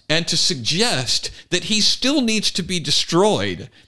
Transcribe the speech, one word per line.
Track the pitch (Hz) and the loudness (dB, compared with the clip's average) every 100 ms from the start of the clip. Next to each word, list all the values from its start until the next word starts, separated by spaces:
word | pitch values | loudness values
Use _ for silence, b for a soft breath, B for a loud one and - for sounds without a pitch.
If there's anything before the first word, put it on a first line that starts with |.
| - | -2
and | 160 170 | -2 0
to | 160 | 0
suggest | - 147 110 160 240 147 - - - B B | 0 0 -2 0 0 0 -2 -2 -4 B B
that | 175 175 | -4 0
he | 214 | 2
still | - - 254 302 | 2 2 2 2
needs | 226 220 - | 2 0 0
to | - | -2
be | 175 180 | -4 -4
destroyed, | 135 - - 170 214 147 98 85 110 b | 0 -2 2 4 4 2 -2 -6 -10 b